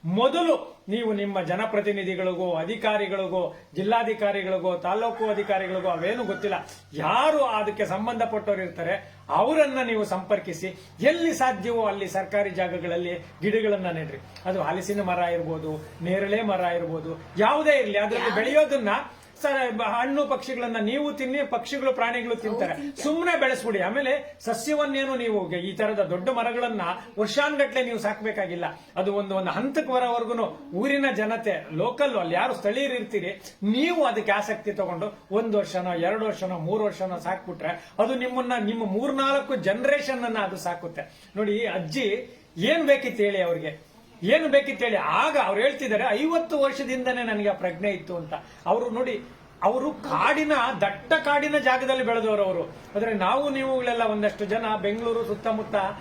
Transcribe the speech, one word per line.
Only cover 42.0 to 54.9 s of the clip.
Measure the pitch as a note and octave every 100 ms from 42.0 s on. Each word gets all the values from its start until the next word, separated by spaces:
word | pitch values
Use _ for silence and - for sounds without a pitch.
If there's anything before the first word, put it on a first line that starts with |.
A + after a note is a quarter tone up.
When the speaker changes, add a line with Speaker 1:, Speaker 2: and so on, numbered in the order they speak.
| G#3+ A3 - - - E3
Speaker 1:
ಏನ್ | G#3+ E4 C#4+
ಬೇಕಿತ್ತು | C#4 C4 -
ಹೇಳಿ | G3+ G3
ಅವ್ರಿಗೆ, | F3 D#3+ D3+ D#3 - - - -
ಏನು | F3+ D4+ D#4
ಬೇಕಿತ್ತು | C#4 C#4 C#4 A#3+
ಹೇಳಿ? | G3
ಆಗ | D3 F3 D4 C#4+ G#3
ಅವ್ರು | G3+
ಹೇಳ್ತಿದ್ದಾರೆ, | C4 C#4 C4 G#3+ B3 G#3+
"ಐವತ್ತು | D#4 E4 E4 D4+
ವರ್ಷದಿಂದನೇ | C4+ C4+ B3+ B3+ B3+ B3
ನನಗೆ | A#3 G#3 G3+
ಆ |
ಪ್ರಜ್ಞೆ | F#3+ F#3 E3 G#3
ಇತ್ತು" | F#3+ - F3
ಅಂತ. | D#3 D#3 - - E3
ಅವರು | A3 B3
ನೋಡಿ, | A3+ B3+ G#3+ - - - -
ಅವರು | F#3 B3+ C#4+
ಕಾಡಿನ, | - - D#3 A3 D#4 D4+ C#4+ A#3+ F#3+
ದಟ್ಟ | G3+ G3+ -
ಕಾಡಿನ | D#4+ D4 C#4+ D4 D4
ಜಾಗದಲ್ಲಿ | B3+ B3+ C4 C4
ಬೆಳೆದವರು | A#3 A#3 A3 G#3
ಅವರು. | F#3+ F3 - - - G3+
ಆದ್ರೆ | A3+
ನಾವು | G#3 F#3 C4 C#4+
ನೀವುಗಳೆಲ್ಲ | C4+ C4 C4 B3 A#3
ಒಂದಷ್ಟು | A3+ G#3 G#3 - G3+
ಜನ | A3 A3+ G#3
ಬೆಂಗಳೂರು | G3